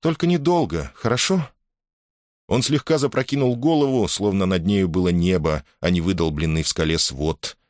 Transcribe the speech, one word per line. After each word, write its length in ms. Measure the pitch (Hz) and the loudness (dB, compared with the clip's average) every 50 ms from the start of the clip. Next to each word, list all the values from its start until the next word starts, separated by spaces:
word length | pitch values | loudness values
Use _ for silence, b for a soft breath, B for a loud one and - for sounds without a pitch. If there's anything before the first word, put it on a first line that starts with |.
только 260 | - 165 160 - - 170 | -2 -2 -2 0 0 0
недолго, 640 | 175 165 139 170 175 170 143 85 78 80 71 69 - | 0 0 0 0 0 0 0 0 -2 -4 -6 -8 -10
хорошо?" 540 | - - 113 117 127 - - 190 185 151 - _ _ _ _ _ _ _ _ _ _ _ _ _ _ _ _ _ _ _ - | -6 -4 -2 -2 0 0 0 0 -2 -2 -4 _ _ _ _ _ _ _ _ _ _ _ _ _ _ _ _ _ _ _ -4
Он 140 | - 123 | -2 -2
слегка 360 | 123 - 147 143 - - 160 143 | 0 0 0 -2 0 0 0 0
запрокинул 580 | 139 139 - - 131 - - 143 135 123 123 | 0 0 0 -2 -2 -2 0 0 0 0 0
голову, 520 | 120 127 160 165 151 147 139 131 123 104 85 | 0 2 2 2 2 2 2 2 2 0 0
словно 380 | - - 98 104 95 98 95 | -2 -2 0 0 2 2 2
над 200 | 92 95 90 80 | 2 0 0 0
нею 220 | 98 104 98 95 87 | 2 2 2 2 2
было 220 | 78 92 90 90 | 2 0 2 2
небо, 540 | 87 87 85 92 95 87 76 82 76 69 - _ _ _ | 2 2 2 2 2 2 0 0 -2 -2 -4 _ _ _
а 100 | - 90 | -2 0
не 120 | 90 87 | 0 0
выдолбленный 640 | 82 92 95 85 85 80 76 73 80 80 78 80 78 | 0 0 0 0 0 -2 -2 -2 -2 -2 -2 -2 -2
в 40 | - | -2
скале 300 | - - 82 80 80 80 | -2 -2 -2 0 0 0
свод, 600 | - - 69 65 76 80 78 - - - - _ _ _ | -2 -2 -4 -4 -4 -4 -4 -4 -8 -12 -14 _ _ _